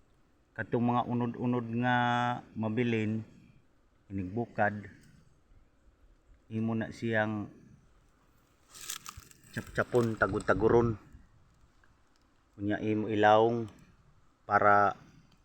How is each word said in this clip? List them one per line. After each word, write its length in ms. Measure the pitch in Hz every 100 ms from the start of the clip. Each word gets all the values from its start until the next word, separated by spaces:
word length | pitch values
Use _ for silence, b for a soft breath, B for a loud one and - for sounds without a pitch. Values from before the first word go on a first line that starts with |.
| _ _ _ _ _
Katong 400 | - 110 123 120
mga 160 | 120 -
unod-unod 600 | 120 120 117 123 123 113 117
nga 160 | 123 123 120 120 120 123 -
mabilin, 720 | - 110 110 120 113 107 110 110 - - - _ _ _ _ _
inigbukad, 800 | 98 92 110 113 - 104 104 95 - - - _ _ _ - _ _ _ _ _ _ _ - _
imo 240 | 110 113 113
na 160 | 107
siyang 560 | - 117 110 107 107 101 - - - _ _ _ _ _ _ _ _ _ - - - - - - - - -
chap-chapon, 640 | - - 107 127 117 110
tagud-taguron. 800 | 101 101 - 98 110 117 117 107 - - - - _ _ - _ _ _ _ _ _ _ _ -
Unya 160 | 101 104
imo 240 | 110 107 107
ilawong 640 | 107 107 107 113 120 110 - - - _ _ _ _
para 560 | - 101 101 101 101 - - - - _